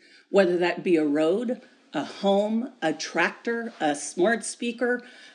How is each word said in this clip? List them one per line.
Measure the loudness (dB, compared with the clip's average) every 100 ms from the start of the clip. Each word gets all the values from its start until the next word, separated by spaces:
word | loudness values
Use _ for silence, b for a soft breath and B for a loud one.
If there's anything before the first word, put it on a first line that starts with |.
| b b b
whether | 4 4 2
that | 0 -2
be | 2 2
a | 2
road, | 2 2 0 -2 -6 b b b
a | -8
home, | -8 -2 2 2 2 -2 -4 -4
a | -4
tractor, | -2 -4 0 0 -2 -6 -6 -6 -4
a | -2 -2
smart | -4 0 2 2
speaker, | -4 -6 -6 -2 -2 -2 B B B